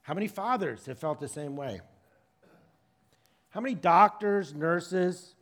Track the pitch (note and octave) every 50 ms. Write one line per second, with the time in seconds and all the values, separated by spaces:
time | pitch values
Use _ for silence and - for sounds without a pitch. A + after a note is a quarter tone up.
0 | - - D#3 F#3+ G#3+ G#3 - G3 G3 A#3 B3+ A3+ F#3+ C#3+ A2+ G#2 - C3 B2+ -
1 | D#3+ D#3 D3+ D3 D3 C3 - D3+ D3 C#3+ C#3 C#3+ C#3 C3 G#2+ - - - _ _
2 | _ _ _ _ _ _ _ _ _ _ _ _ _ _ _ _ _ _ _ _
3 | _ _ _ _ _ _ _ _ _ _ - G3 A#3+ C4+ A#3+ D#3+ - F3 E3 F3
4 | G#3 G3+ - - G#3 G#3 G3+ G3+ F#3 C#3+ D3 D3 D#3 E3 E3+ F3 E3+ - F#3 F#3
5 | F3+ F3+ F3+ F3+ - - _ _